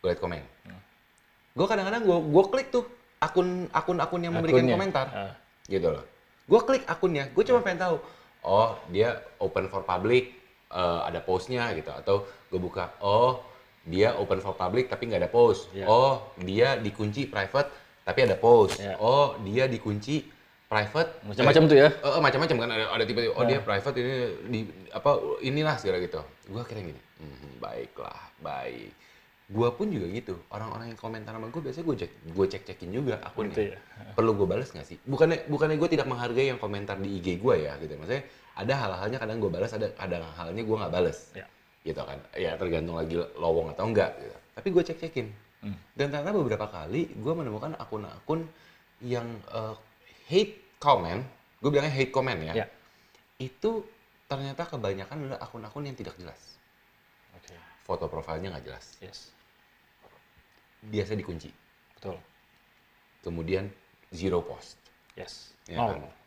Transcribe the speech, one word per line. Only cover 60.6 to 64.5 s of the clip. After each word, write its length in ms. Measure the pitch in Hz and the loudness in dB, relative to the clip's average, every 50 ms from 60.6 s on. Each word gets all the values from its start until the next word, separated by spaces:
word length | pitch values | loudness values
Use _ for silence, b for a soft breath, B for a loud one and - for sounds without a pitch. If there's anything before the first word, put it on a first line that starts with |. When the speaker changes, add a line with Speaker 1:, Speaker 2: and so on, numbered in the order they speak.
| _ _ _ _ | _ _ _ _
Speaker 1:
Biasa 380 | - 107 107 107 101 92 110 | -14 -4 -2 -2 -2 -2 -4
dikunci. 340 | 101 92 - 87 80 - - - _ _ _ _ _ _ _ _ | -6 -6 -6 -10 -10 -12 -16 -20 _ _ _ _ _ _ _ _
Speaker 2:
Betul. 240 | _ - 98 90 82 - _ _ _ _ _ _ _ _ _ _ _ _ _ _ _ _ _ _ _ | _ -12 -12 -12 -12 -14 _ _ _ _ _ _ _ _ _ _ _ _ _ _ _ _ _ _ _
Speaker 1:
Kemudian 460 | - 87 85 82 82 82 92 95 101 101 104 _ _ _ _ _ _ _ | -10 -8 -6 -6 -2 -2 -2 -2 -2 -4 -12 _ _ _ _ _ _ _
zero 300 | - 82 87 95 90 87 | -12 -4 -2 0 0 0
post. 360 | 82 - | -2 -4